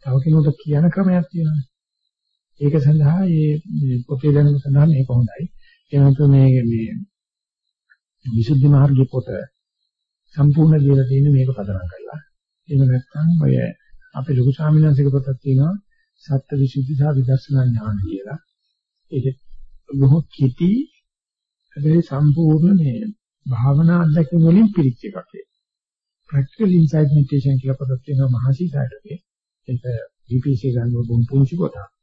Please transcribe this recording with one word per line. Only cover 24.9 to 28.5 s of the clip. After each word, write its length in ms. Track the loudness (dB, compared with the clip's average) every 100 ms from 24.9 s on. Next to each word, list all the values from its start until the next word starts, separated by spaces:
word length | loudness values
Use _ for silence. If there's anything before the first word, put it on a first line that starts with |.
| -2
එකක් 140 | -12 -16 -18
ඒක. 180 | -20 -20 _ _ _ _ _ _ _ _
ප්‍රැක්ටිකල් 420 | -4 -4 _ 0
ඉන්සයිට් 400 | 2 2 2 2
මෙඩිටේෂන් 480 | 2 0 0 0 -2
කියලා 200 | -2 -6
පොතක් 220 | -6 -8
තියෙනවා 320 | -4 -2 0
මහසි 320 | 0 -2